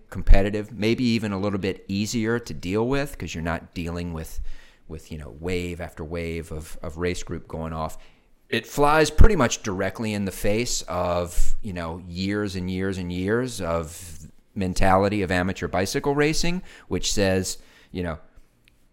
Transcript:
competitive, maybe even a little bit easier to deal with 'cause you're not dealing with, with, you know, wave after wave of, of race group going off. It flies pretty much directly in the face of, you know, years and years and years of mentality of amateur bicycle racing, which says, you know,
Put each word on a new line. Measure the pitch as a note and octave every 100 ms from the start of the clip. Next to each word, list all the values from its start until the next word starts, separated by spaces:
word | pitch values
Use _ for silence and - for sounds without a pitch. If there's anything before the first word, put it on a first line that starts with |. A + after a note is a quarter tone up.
| -
competitive, | F#2+ - G2+ G2+ G#2 G#2
maybe | G#2 G#2+ A#2
even | B2 A2+ G#2+
a | G2
little | G2+ G2
bit | F#2+ - -
easier | G2 G#2+ A#2+ A2 A#2
to | -
deal | D2 F2 G#2 A#2+
with | C#3 C#3+ -
'cause | E2+
you're | E2+
not | E2 E2 -
dealing | F#2 E2+ F2 F2
with, | D#2+ D#2+ - - - - - -
with, | D#2 -
you | D#2
know, | C#2+ D2
wave | E2+ F2+ F2 E2+
after | D#2+ -
wave | D#2 E2+ E2 E2 D#2+
of, | D#2 D2+ -
of | E2 D#2
race | F2 F2+
group | - E2 -
going | D#2+ D#2+
off. | D#2+ D#2 - - - _ _ -
It | A2+ -
flies | - D3 D#3 D3
pretty | - - B2+
much | A2+ -
directly | A2+ F#2+ F#2+ - A2
in | G#2 F#2+
the |
face | - G#2 G#2+ A#2+ -
of, | - F2+ F2 F2 F2 - - -
you | G#2+
know, | F2 E2 F2 F2+
years | F2 F#2+ G#2 G#2 F#2
and | F2+
years | F#2 F#2+ F#2+
and | F2
years | F2+ F#2+ A#2 C3 G2
of | E2 E2+ D#2+ - - - - - _
mentality | G#2 F#2 F2 F#2+ F#2+ G2+ G#2
of | F2+
amateur | F2+ F#2 F#2 E2+
bicycle | F#2 G2 D3 C#3+
racing, | C#3+ D3 D#3 E3+ F3+ - - -
which | F2+ -
says, | G#2+ G2 F#2+ F#2 - - - -
you | F2+
know, | F2 D#2 - - - _ _ _ _